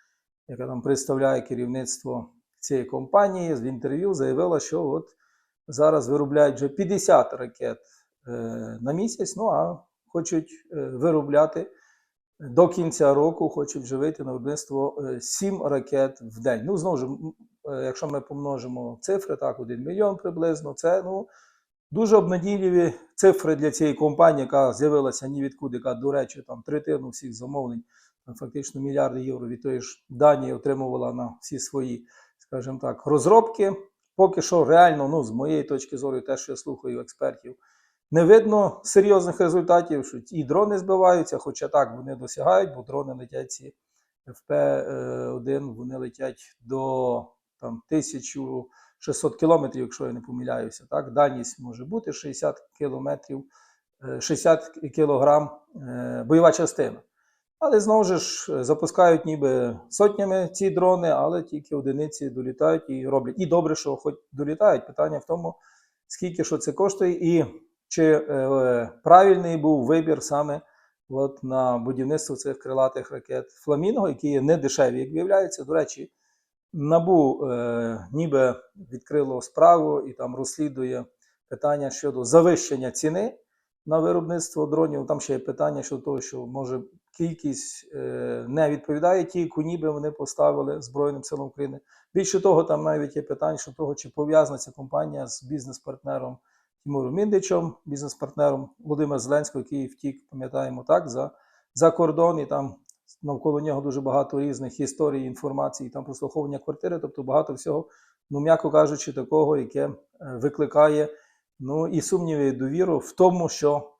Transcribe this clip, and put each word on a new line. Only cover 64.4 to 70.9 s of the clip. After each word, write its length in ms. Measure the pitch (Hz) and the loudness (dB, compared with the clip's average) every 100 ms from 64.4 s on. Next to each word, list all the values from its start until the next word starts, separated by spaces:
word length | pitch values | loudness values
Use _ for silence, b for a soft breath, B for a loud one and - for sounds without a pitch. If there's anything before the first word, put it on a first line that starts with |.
| 143 156 214 147 - | -6 2 4 2 0
Питання 300 | 139 156 151 | -2 -2 -2
в 80 | - | -6
тому, 300 | 170 165 - b b b b - | -6 -6 -12 b b b b -20
скільки 360 | - 180 170 | -10 -8 -4
що 140 | 151 151 | -4 -4
це 140 | - | -4
коштує 640 | 143 196 196 180 170 170 170 | -2 0 0 0 0 2 2
і 80 | 143 - _ _ - | 0 -6 _ _ -8
чи, 160 | - | 2
е, 880 | 160 151 151 139 131 135 127 120 113 - | 4 4 2 -2 0 2 2 2 -2 -2
правильний 540 | 156 180 196 180 170 165 | 8 10 10 6 2 0
був 280 | 151 147 120 | 2 4 4
вибір 380 | 160 160 151 | 2 2 -2
саме 380 | - 143 151 147 - b b | -2 -2 -2 -6 -10 b b